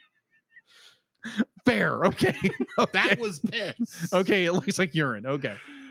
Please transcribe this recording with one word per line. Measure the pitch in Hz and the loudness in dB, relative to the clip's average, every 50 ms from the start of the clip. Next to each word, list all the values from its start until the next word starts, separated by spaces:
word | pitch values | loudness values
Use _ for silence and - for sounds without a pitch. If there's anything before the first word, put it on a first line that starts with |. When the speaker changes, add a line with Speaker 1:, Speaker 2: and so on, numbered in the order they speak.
| _ _ _ _ _ _ _ _ _ _ _ - - _ _ - - - _ _ _ _ _ _ - 226 220 208 226 - _ - - | _ _ _ _ _ _ _ _ _ _ _ -20 -20 _ _ -20 -20 -20 _ _ _ _ _ _ -16 -8 -4 -4 -4 -4 _ -4 2
Speaker 1:
Fair. | 254 233 208 185 160 123 113 156 | 2 2 4 2 0 0 2 2
<laughs> | |
Okay. | 196 - - - 370 - - - 170 - - 349 - - - 240 - - | 0 2 2 0 0 0 2 0 -2 0 -2 -6 -4 0 0 0 2 2
Speaker 2:
That | 185 214 254 | 2 2 2
Speaker 1:
Okay. | 294 240 | 2 2
Speaker 2:
was | 233 208 175 139 | 0 -4 -6 -4
piss. | - 220 - 226 202 175 - - 233 - - - 165 175 - | -6 -6 -4 -4 -6 -6 -6 -6 -6 -6 -6 -8 -4 0 2
Speaker 1:
Okay, | 180 190 - 208 196 180 | 2 4 4 4 4 4
it | 165 180 | 2 2
looks | 185 - 202 196 - | 0 0 0 0 0
like | 190 165 135 | 0 0 0
urine. | 160 151 131 113 104 107 | 0 0 0 -2 -4 -4
Okay. | 131 143 147 135 120 101 98 - - - - - - | -4 -4 -2 -4 -6 -8 -8 -14 -18 -20 -18 -18 -12